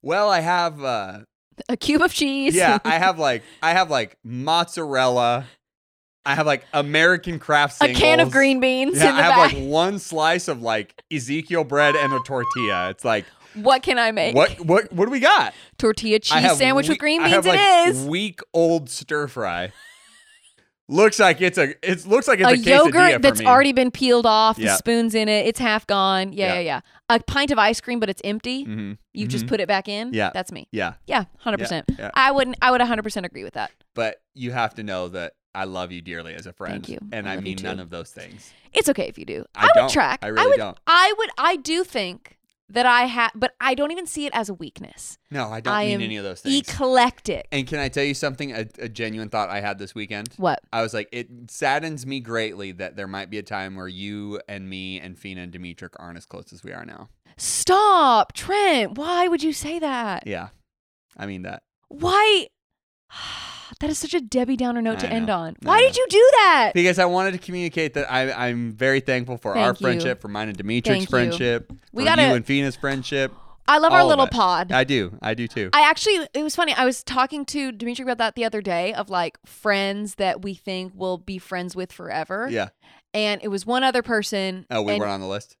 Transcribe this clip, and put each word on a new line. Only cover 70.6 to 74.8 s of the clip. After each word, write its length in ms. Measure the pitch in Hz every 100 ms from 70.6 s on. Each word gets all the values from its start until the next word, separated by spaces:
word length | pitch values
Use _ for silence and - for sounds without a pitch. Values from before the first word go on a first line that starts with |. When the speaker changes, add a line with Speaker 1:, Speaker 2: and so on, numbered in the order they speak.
| 98 117 117
Speaker 2:
Thank 80 | 190
you. 40 | 190
Speaker 1:
friendship, 600 | 127 120 170 123 117 - - _
Speaker 2:
We 120 | -
Speaker 1:
for 40 | 277
Speaker 2:
gotta 140 | 320 294
Speaker 1:
you 40 |
and 120 | 123 110
Fina's 320 | 139 139 127
friendship. 560 | 143 135 127 143 135 - - - -
Speaker 2:
I 100 | 294
love 120 | 320
our 80 | 359
Speaker 1:
All 60 | 349
of 40 |
Speaker 2:
little 140 | 294 262
Speaker 1:
it. 60 |
Speaker 2:
pod. 400 | 240 190 175 180
Speaker 1:
I 140 | 127